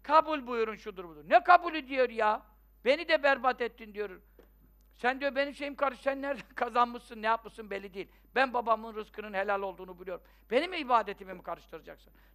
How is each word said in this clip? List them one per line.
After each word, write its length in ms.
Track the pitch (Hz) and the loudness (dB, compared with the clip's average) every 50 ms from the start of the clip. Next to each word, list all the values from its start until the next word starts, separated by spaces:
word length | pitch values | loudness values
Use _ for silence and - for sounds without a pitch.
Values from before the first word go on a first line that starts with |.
| _ | _
kabul 440 | - 294 320 311 302 311 294 254 | 6 6 6 6 6 -2 -6 -4
buyurun, 300 | 233 247 233 226 220 214 | -4 -2 -2 -2 -2 -4
şudur 280 | 196 - 220 196 180 180 | -10 -12 -14 -12 -12 -14
budur." 200 | 170 160 147 151 160 | -14 -16 -18 -2 6
"Ne 160 | 269 359 349 | 6 6 8
kabulü?" 440 | - 359 349 339 339 320 311 285 254 | 8 6 6 6 2 -4 -6 -6 -4
diyor 220 | 277 269 254 240 | 0 0 0 0
ya. 320 | 226 220 220 214 214 247 - _ _ _ _ _ _ _ _ | 0 0 0 0 0 -2 -6 _ _ _ _ _ _ _ _
"Beni 240 | 220 277 311 339 330 | 0 0 0 2 2
de 140 | 330 302 269 | 2 4 4
berbat 380 | 285 277 262 233 262 247 - | 4 2 4 2 -2 0 0
ettin." 340 | 247 226 233 - 226 214 202 | -4 -8 -8 -12 -20 -18 -10
diyor. 260 | 208 208 196 185 175 _ _ _ - - _ _ _ _ _ _ _ _ _ _ | -10 -10 -10 -10 -16 _ _ _ -20 -20 _ _ _ _ _ _ _ _ _ _
"Sen," 240 | _ - 240 262 269 | _ 0 0 0 0
diyor, 140 | 277 285 254 | -2 -2 0
"benim 200 | 269 277 285 277 | 0 -2 -2 -4
şeyim 200 | - 285 285 285 | -8 -8 -8 -4
karış, 260 | - 285 269 262 220 | -2 -2 -2 -2 -2
sen 220 | - 269 277 277 269 | -4 -4 -2 -2 -4
nereden 220 | 277 285 220 - - | -6 -6 -8 -10 -14
<laughs> 60 | - | -4
kazanmışsın, 680 | - 247 240 220 247 240 240 240 240 - - 247 220 214 | -4 -4 0 2 2 2 2 0 -12 -16 -16 -16 -4 0
ne 40 | |
yapmışsın 440 | 220 226 226 - 214 - - 220 202 | 0 0 0 -2 -10 -16 -16 -12 -10
belli 240 | 196 196 196 202 175 | -10 -10 -10 -10 -12
değil. 140 | 196 175 - _ _ _ - _ | -12 -12 -12 _ _ _ -4 _
Ben 200 | 226 262 262 233 | 2 2 2 2
babamın 400 | 247 226 233 226 220 220 226 220 | -2 2 2 0 0 0 -10 -12
rızkının 400 | 214 214 - - - 208 214 208 | -12 -12 -12 -14 -14 -14 -6 -4
helal 280 | 190 196 208 202 196 196 | -4 0 0 0 -2 -2
olduğunu 380 | 196 185 170 185 185 185 175 | -6 -8 -10 -14 -16 -16 -16
biliyorum. 240 | 180 185 180 175 - - - _ _ _ | -12 -12 -12 -12 -14 -20 -20 _ _ _
Benim 220 | 214 254 320 359 370 | 0 2 2 0 -4
ibadetimi 600 | 339 294 247 254 233 214 190 196 - 202 190 190 | -6 -2 2 2 2 2 0 -8 -12 -12 -14 -14
mi 80 | 180 165 | -14 -10
karıştıracaksın?" 720 | - 170 160 - _ - 160 - - 160 - _ _ _ - _ _ _ | -10 -12 -12 -12 _ -18 -18 -16 -18 -20 -20 _ _ _ -20 _ _ _